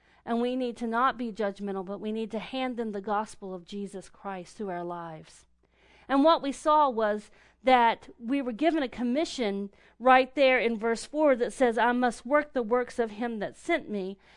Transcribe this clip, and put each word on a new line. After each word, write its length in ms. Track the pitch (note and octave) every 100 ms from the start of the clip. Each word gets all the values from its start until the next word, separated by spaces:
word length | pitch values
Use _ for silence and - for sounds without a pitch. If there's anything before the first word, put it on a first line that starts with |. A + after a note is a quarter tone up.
| _ _
and 160 | - A#3
we 160 | B3 B3+
need 220 | B3 -
to 100 | A#3
not 300 | A3+ C4 A3+
be 120 | A#3+
judgmental, 540 | G3 G3+ G3 G3+ F#3+
but 160 | F#3 G3
we 100 | G#3+
need 220 | A3 A3
to 80 | A3
hand 360 | F3 C4 B3+ A#3
them 140 | A3
the 120 | G3+
gospel 520 | G3+ G#3 A3 - G3
of 120 | F#3 E3+
Jesus 420 | G3+ G3 F#3+ -
Christ 480 | - G3+ F#3+ F3 -
through 140 | G3+
our 120 | F3
lives. 640 | F3 F3 E3+ D#3 D#3+ - _ _ _ _ _ _ -
And 160 | C4+
what 180 | D#4 E4
we 100 | C#4
saw 360 | - D#4 D4+ C#4+
was 420 | A3 G#3+ G#3+ - _ _ _
that 460 | B3+ B3 A#3 - - -
we 200 | A#3 C#4
were 120 | B3+
given 280 | G#3 D#4+ D#4
a 40 | B3+
commission 840 | - B3 C4+ E4+ - G#3 G3 G3+ _ _ -
right 340 | B3+ C4 C4 D4
there 240 | C4 B3+
in 180 | G#3+ A3+
verse 260 | A#3 A#3
four 300 | - D4+ D4+
that 180 | A#3 G#3+
says, 240 | - A#3+ A3+
"I 140 | A#3+
must 340 | B3 B3 -
work 280 | A#3+ D4 D4
the 100 | C4
works 380 | G#3+ B3 A#3+ -
of 120 | A3+
him 280 | G#3 A#3+ A3
that 160 | E3 -
sent 340 | - D#4+ G3
me," 280 | G#3 F#3+ G3+ _